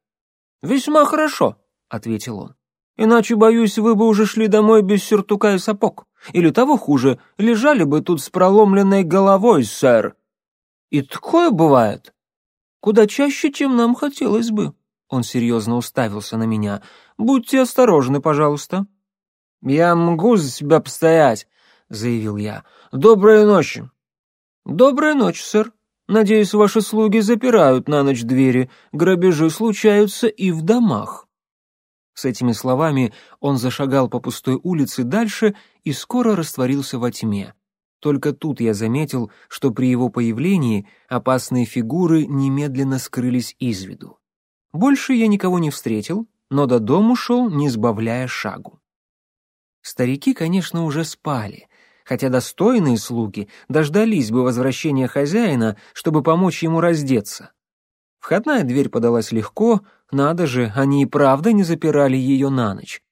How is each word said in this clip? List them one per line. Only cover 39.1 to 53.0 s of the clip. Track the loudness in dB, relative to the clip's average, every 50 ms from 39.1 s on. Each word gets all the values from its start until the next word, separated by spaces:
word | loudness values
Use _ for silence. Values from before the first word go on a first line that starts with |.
| -6 -6 -8 -8 -12 _ _ _
что | -12 -6 -4 -4
при | -2 -2 0 0
его | 0 0 -2 -2
появлении | -2 -2 -4 -2 -2 -4 -2 -2 0 0 0 -2 -2 -4 -6 -10 _ _ _ _
опасные | -8 -4 -2 0 -2 -2 -2 -4 -4 -4 -4
фигуры | -2 -4 -6 -6 -4 -4 -2 0 2 2 0 0
немедленно | -2 -2 -2 -2 -2 -2 -2 -4 -4 -4 -4 -4 -4 -4 -6
скрылись | -6 -8 -8 -6 -4 -2 -2 -2 -4 -6 -10 _
из | -6 -6 -6 -6 -10
виду. | -14 -16 -18 -20 -20 -20 _ _ _ _ _ _ _ _ _ _ _ -6
Больше | -2 0 2 2 0 0 0 0
я | 2 2 2
никого | 2 0 0 -2 -2 0
не | -2 -2
встретил, | -4 -6 -6 -4 -4 -4 -4 -6 -8 -8 -8 -10 _ _ _ _
но | -2 -2 0
до | 2 2 0
дому | 2 2 2 2 4 2 2
шел, | 0 0 -2 0 0 0 0
не | -2 -2 -2 -2
сбавляя | -2 -2 -2 -2 -2 -2 -4 -4 -4 -6 -6
шагу. | -8 -8 -8 -8 -10 -10 -12 -16 -20 -20 _ _ _ _ _ _ _ _ _ _ _ _ _ _ _ _ _ _ _ _ _ _
Старики, | -14 -6 -4 -2 -2 -2 -2 -2 -2 -2
конечно, | -2 -2 -2 -2 -2 -2 -2 -4 -4 -4
уже | -2 -2 -4 -4
спали, | -6 -10 -10 -8 -6 -6 -4 -6 -8 -12 -16 -20 _ _ _ _ _ _ _ _
хотя | -8 -6 -4 -2 0
достойные | 0 -2 -2 -4 -4 -2 0 2 2 2 2 2 0
слуги | 0